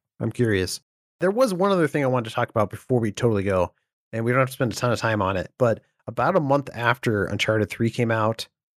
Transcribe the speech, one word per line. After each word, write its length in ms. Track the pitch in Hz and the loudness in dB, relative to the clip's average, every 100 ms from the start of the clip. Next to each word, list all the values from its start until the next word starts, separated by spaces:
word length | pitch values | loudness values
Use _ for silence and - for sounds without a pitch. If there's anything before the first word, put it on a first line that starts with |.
| _ - | _ -8
I'm 100 | 113 | -6
curious. 500 | 107 117 101 90 - _ _ _ - | -2 0 0 -2 -6 _ _ _ -4
There 100 | 180 | -2
was 240 | 208 262 | 2 0
one 160 | 180 196 | 2 2
other 160 | 190 151 | 2 2
thing 160 | 151 | 2
I 40 | 135 | 0
wanted 200 | 127 113 | 0 -2
to 60 | |
talk 160 | - 120 | -4 -2
about 180 | 113 104 | 0 -2
before 300 | 104 - 127 | -4 -2 0
we 100 | 110 | 0
totally 320 | - 120 104 | 0 0 2
go, 300 | 98 92 87 _ _ _ _ | 0 0 0 _ _ _ _
and 120 | 113 | -4
we 60 | 117 | 0
don't 80 | 127 | 2
have 80 | 131 | 0
to 40 | |
spend 180 | - 123 | 0 -4
a 40 | - | -2
ton 160 | 123 | -2
of 60 | 113 | 0
time 240 | 117 107 | 0 0
on 140 | 95 95 | 0 -2
it, 140 | 82 - | -4 0
but 220 | 120 104 _ _ - | 0 0 _ _ -10
about 300 | 117 127 190 | -2 0 0
a 40 | |
month 280 | 143 143 135 | 2 0 -2
after 500 | - 117 123 - 104 | -4 -2 0 0 0
Uncharted 460 | 95 104 - 110 104 | 0 -2 0 0 0
three 180 | - 117 | -2 -2
came 200 | - 113 | 0 0
out, 380 | 113 110 113 - _ _ | 0 0 -2 -8 _ _